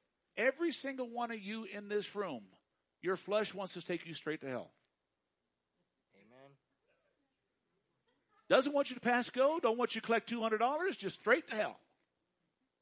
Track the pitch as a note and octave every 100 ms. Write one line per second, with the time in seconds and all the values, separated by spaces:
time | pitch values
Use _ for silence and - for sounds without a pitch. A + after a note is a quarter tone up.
0 | _ _ _ - B3 C#4+ E4+ - C4+ C4
1 | A#3+ A#3 A#3 A3+ G3 A3+ A3 G3+ G3+ G#3
2 | G3+ G3+ F#3+ A2+ - _ _ _ _ _
3 | E3+ F#3 - G#3+ G#3 F#3 F#3+ F3 E3 F3
4 | E3 D3+ D#3 D#3 C#3 B2 - _ _ _
5 | _ _ _ _ _ _ _ _ _ _
6 | _ G2 G2+ B2+ C#3 C#3 _ _ _ _
7 | _ _ _ _ _ _ _ _ _ _
8 | _ _ _ _ - G#3 C4+ C#4+ C#4 B3
9 | A#3+ B3 - B3 C4+ E4 A#3+ A#3+ A#3+ A3
10 | - A3+ - A#3 A3 G#3+ A#3+ D4+ F#4 A3+
11 | F#3+ - G#3 D#4 - A3 D#3+ - _ _
12 | _ _ _ _ _ _ _ _